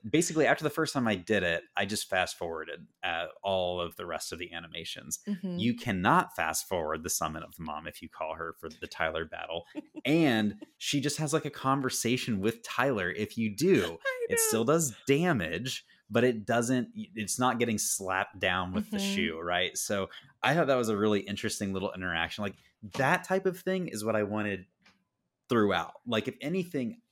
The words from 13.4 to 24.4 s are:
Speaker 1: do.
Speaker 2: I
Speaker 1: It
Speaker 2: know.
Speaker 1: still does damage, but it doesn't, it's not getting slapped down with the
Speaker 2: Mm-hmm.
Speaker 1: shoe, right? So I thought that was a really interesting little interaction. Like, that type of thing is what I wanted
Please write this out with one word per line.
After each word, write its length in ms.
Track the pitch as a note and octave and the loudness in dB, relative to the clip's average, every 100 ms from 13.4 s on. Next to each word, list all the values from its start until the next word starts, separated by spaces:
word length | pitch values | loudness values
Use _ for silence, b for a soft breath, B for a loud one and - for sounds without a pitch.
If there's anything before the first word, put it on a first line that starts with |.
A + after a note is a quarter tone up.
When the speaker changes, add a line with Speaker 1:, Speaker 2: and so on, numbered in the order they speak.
| A2 G2 | -4 2
Speaker 1:
do. 440 | F3+ D#3+ E2+ E2 - | 4 6 4 -2 -6
Speaker 2:
I 220 | B4+ A#4+ | -4 -2
Speaker 1:
It 100 | - | 0
Speaker 2:
know. 0 | |
Speaker 1:
still 240 | - A2+ A#2 | 2 2 4
does 300 | D#3+ D3+ G#2+ - | 4 2 -4 2
damage, 800 | C#3 F3+ C#3 D#2+ E2 B2+ - b b b | 4 4 2 0 -4 -4 -8 b b b
but 140 | A2 | 4
it 220 | B2 A2+ G2+ | 4 2 0
doesn't, 440 | A#2 A#2+ B2+ A2+ G#2+ | 2 4 0 0 -8
it's 440 | G#2+ G2+ G#2 - | -12 -8 -4 2
not 200 | B2+ A#2+ | 2 2
getting 180 | A#2 G#2+ | 2 2
slapped 640 | - - F#2+ F#2 G2+ F#2+ | 0 -2 0 0 -2 0
down 340 | F#2 F2+ F#2 | 0 2 0
with 180 | F#2 - | -4 -4
the 80 | G#2 | -4
Speaker 2:
Mm-hmm. 0 | |
Speaker 1:
shoe, 400 | G3 G2 E2+ D#2+ | -2 0 -2 -2
right? 380 | E2+ F2+ F#2 - | 0 0 0 -2
So 320 | - G#2 F#2+ B B B | -2 -2 -2 B B B
I 100 | A2 D#3 | 2 4
thought 120 | C#3 | 4
that 80 | C3 | 4
was 140 | A2+ | 2
a 80 | G#2 | 4
really 240 | G#2+ G#2 | 4 4
interesting 520 | G2 G2+ A2 - G2+ | 0 -6 -4 -4 -4
little 200 | F#2+ F#2+ | -2 -4
interaction. 500 | F#2 F#2 E2 E2 - | -4 -4 0 -2 -2
Like, 120 | G#2 - b b G#2 - | -6 -8 b b -12 0
that 280 | C3+ F3 - | 2 2 2
type 200 | F#3+ F#3+ | 0 0
of 140 | F3 | -2
thing 300 | - F#3+ F3+ | -2 -2 -2
is 160 | G#2+ G#2+ | -4 0
what 100 | G#2+ | 0
I 80 | |
wanted 420 | G2+ G#2+ | 0 0